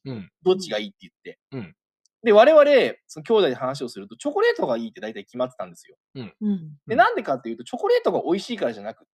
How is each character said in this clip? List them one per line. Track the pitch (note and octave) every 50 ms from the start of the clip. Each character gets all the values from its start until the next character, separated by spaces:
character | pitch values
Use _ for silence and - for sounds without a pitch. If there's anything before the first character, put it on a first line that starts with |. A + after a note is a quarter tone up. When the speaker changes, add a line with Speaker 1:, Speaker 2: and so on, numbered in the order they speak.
| _
Speaker 1:
う | C3+ C3
ん。 | A2 - - _ _ _
Speaker 2:
ど | F#3 F#3
っ |
ち | G3 F#3 D#3+
が | G#2+ G#2+
い | G#2+
い | -
っ |
て | - _ -
言 | F2
っ | _ _ _
て。 | - - _ _ _ -
Speaker 1:
う | C3
ん。 | G#2 D#2+ - _ _ _ _ _ _ _ _ _ -
Speaker 2:
で、 | A#3+ B3+
我 | - A3+ C#4+ D#4+
々、 | D4+ C#4+ D4 D4 B3+ F3+ A#2+ - - _ _
そ | - D#3
の | D3
兄 | - A#3
弟 | G#3+ F#3+ D3
で | B2+
話 | A2+ B2+ B2+ C#3 C#3 C3+
を | A#2
す | - -
る | G3
と、 | G3+ -
チ | A#3+ - C#4+
ョ | D4
コ | G4 G#4+
レ | A#4+
ー | A#4
ト | - D#4+
が | - -
い | - -
い | A2+
っ | G#2+
て | -
大 | G#2+ G#2+ A2
体 | G#2 G2
決 | - - B2
ま | B2+
っ | B2+
て | -
た | - G2
ん | F#2
で | F2
す | - - _
よ。 | _ _ _ _ _
Speaker 1:
う | C3+ A#2+
ん。 | F#2+ - _
Speaker 3:
う | G#3+ G#3 G3+
ん。 | F#3 E3 D#3 D3+ - _
Speaker 2:
で、 | - A3
な | C4+ F4+ A4+
ん | A#4+
で | F#4+ A3
か | - C#3
っ | B2+
て | - -
い | A2+
う |
と、 | - -
チ | - -
ョ | -
コ | - G#4
レ | A#4+
ー | B4 A#4
ト | - -
が | B2 -
美 | C3+ F3
味 | G3+
し | - - B3
い | G3+
か | D#3
ら | B2+ A2+
じ | G#2
ゃ | G2+
な | G#2+ -
く | - _ _ _